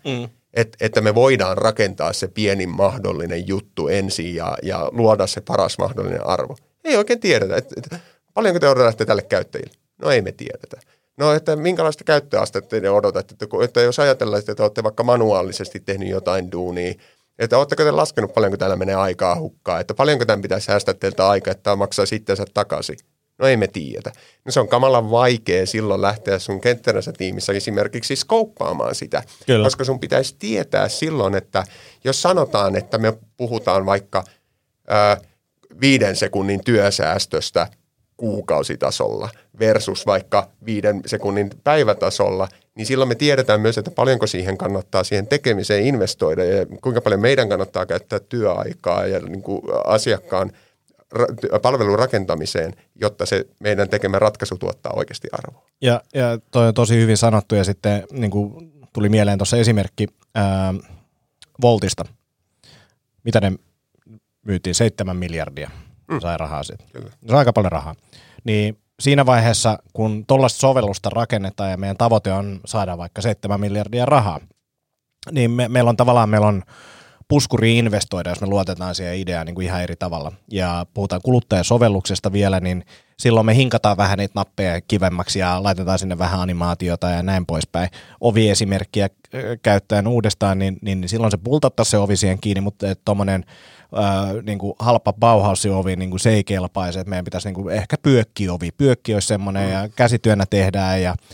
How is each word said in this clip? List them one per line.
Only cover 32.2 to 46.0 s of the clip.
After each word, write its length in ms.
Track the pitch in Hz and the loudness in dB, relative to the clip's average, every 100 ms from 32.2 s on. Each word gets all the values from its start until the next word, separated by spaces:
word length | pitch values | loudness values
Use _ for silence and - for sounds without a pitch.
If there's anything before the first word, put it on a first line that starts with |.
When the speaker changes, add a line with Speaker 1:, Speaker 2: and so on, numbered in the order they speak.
Speaker 2:
sanotaan, 540 | 175 185 143 104 98 95 | 2 2 2 2 2 0
että 220 | - 110 | -2 0
me 160 | 113 110 - - | 0 -2 -10 -10
puhutaan 480 | 120 117 - 95 95 | -6 -4 0 0 2
vaikka, 380 | 101 - 98 - _ _ _ _ _ - | 0 -2 -6 -6 _ _ _ _ _ -2
ö, 300 | 104 104 101 - _ _ _ _ - | 2 4 2 -2 _ _ _ _ 0
viiden 340 | 135 131 104 92 | 4 4 4 0
sekunnin 480 | 95 101 98 98 | -2 -2 -2 -2
työsäästöstä 1040 | 110 113 101 - 80 92 - 78 - 90 80 - _ _ _ _ 113 104 | 2 2 2 0 -2 -2 -2 -4 -2 -2 -2 -6 _ _ _ _ -6 -6
kuukausitasolla 920 | - 78 69 69 67 - 53 53 113 - _ - | -2 -2 -2 -4 -4 -2 -4 -4 -8 -12 _ -2
versus 460 | 110 107 - 98 - | 2 2 0 -4 0
vaikka 420 | 95 - 104 - _ 107 | -2 0 -2 -2 _ -6
viiden 360 | 107 104 98 - | -2 0 -2 -4
sekunnin 440 | 107 101 101 101 - | -6 -2 -2 -4 -4
päivätasolla, 840 | 143 156 113 98 92 - 98 95 95 - _ - | 0 2 2 2 0 0 0 0 -6 -8 _ -12
niin 100 | 107 | -4
silloin 220 | 131 131 | 0 0
me 80 | 113 | 2
tiedetään 460 | 147 135 127 107 | 2 2 4 4
myös, 160 | 110 113 | 2 0
että 140 | 104 | -4
paljonko 360 | - 123 123 110 | 0 2 2 0
siihen 300 | 90 92 95 | -2 -4 -4
kannattaa 460 | 180 98 - 95 | -4 -6 -2 -2
siihen 240 | 87 104 104 | 0 -2 0
tekemiseen 580 | 147 131 101 87 104 117 | 0 0 0 2 2 2
investoida 580 | 131 | 2